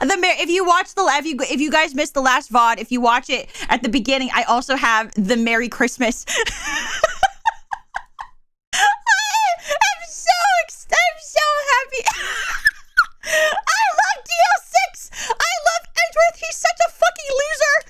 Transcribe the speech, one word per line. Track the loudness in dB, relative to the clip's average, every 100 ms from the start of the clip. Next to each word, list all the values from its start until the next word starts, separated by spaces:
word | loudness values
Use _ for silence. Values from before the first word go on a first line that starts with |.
The | 2 2
Mer-, | 2 0
if | 0
you | 0
watch | 4 2 2
the, | -2 2 2
if | 0
you, | -4
if | -4 -2
you | 0
guys | 2 0
missed | 0 -4
the | 0
last | 2 2 2
vod, | 2 4 2
if | -2
you | 0
watch | 2 2 0
it | -6 -6 -10 -2
at | 0
the | 0
beginning, | -2 0 -2 0
I | -2
also | 0 0 0 0
have | 2 2 0
the | -2 0 2
Merry | 2 0 -2
Christmas. | 0 -2 0 -2 -2 -6
<laughs> | -4 -4 -4 -6 -6 -6 -2 -2 0 -2 -2 -6 -6 -10 -14 -12 -16 -16 _ -20 -20 _ _ _
I, | 0
I'm | 0 0 0 0 2 0 0 -2 -4 0 0 -2 -8
so | -14 0 2 4 2
ex-, | 0 -8 -4
I'm | 2 2 0
so | -4 -2 0 0 2
happy. | 0 0 -4
<laughs> | -4 -4 -6 -6 -6 0 0 -2 -10 0 0 0 -2
I | 2 2 0 0 2 2 2
love | 0 0
D | -4
L | 2 4 4
six. | 2 0 0 -6 -18 -12 -8
I |
love | -4 -2 0 0 0 -6
Edgeworth. | -2 -2 2 2 2
He's | -10 -4
such | -4 0 -2
a |
fucking | 2 0 0 -6
loser. | -4 -2 0 2 2